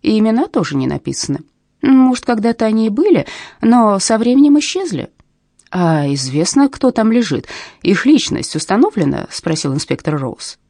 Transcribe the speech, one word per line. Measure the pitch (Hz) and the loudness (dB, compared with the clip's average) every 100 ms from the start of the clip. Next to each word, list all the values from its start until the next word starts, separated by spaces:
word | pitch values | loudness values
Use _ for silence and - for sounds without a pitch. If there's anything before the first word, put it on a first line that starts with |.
И | - 214 | 2 2
имена | 220 226 359 | 2 2 0
тоже | - 160 139 | -2 -2 -2
не | 131 | -2
написаны. | 139 - - - 139 - _ _ _ | -4 -8 -8 -6 -8 -8 _ _ _
Может, | 269 262 254 247 - | 2 4 4 0 -2
когда-то | 226 226 226 220 | -2 -2 0 0
они | 220 220 | 0 0
и | |
были, | 214 403 254 - - - - | 0 2 2 0 -12 -20 -2
но | 226 240 220 196 | 2 4 4 2
со | - 220 | 0 0
временем | 226 262 294 294 | 2 4 4 4
исчезли». | 294 359 370 160 - _ _ _ _ _ _ | 0 -6 -6 -6 -10 _ _ _ _ _ _
«А | 185 170 156 143 | -2 0 0 0
известно, | 139 131 139 175 277 277 | -4 -4 -2 0 2 0
кто | - 254 | 2 -2
там | 240 220 | 2 0
лежит? | 233 202 135 - - - _ | 0 0 -4 -6 -18 -20 _
Их | - 190 254 | 0 2 4
личность | 294 - - - 156 | 2 2 -6 -6 -8
установлена?» — | - 202 381 240 143 139 - | -2 0 2 0 -2 -2 -8
спросил | - - 160 143 | -8 -6 -4 -4
инспектор | 135 - - - 151 | -6 -4 -6 -4 -4
Роуз. | 131 - - - | -6 -10 -16 -18